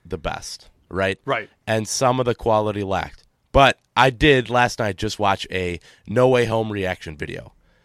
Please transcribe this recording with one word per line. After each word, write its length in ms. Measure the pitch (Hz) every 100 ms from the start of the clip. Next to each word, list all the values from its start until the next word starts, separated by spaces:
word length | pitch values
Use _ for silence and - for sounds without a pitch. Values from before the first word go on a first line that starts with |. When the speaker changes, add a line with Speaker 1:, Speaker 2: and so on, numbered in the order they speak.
Speaker 1:
the 140 | 85 87
best, 500 | 82 78 - - - _ _
right? 300 | 87 95 95
Speaker 2:
Right. 240 | 135 120 101 _ -
Speaker 1:
And 200 | 110 107
some 320 | - 131 127
of 60 | 123
the 80 |
quality 480 | 113 117 107 107 104
lacked. 420 | 98 92 - - _ _ _
But 260 | 135 135 - _ -
I 140 | 131
did 380 | 117 151 135 110
last 300 | 123 120 -
night 180 | 110 90
just 220 | 107 -
watch 280 | 101 98 -
a 280 | 92 90 87 - _ -
No 220 | 113 127
Way 180 | 123 113
Home 260 | 113 110
reaction 440 | 104 92 90 - 73
video, 360 | 78 85 - _ _ _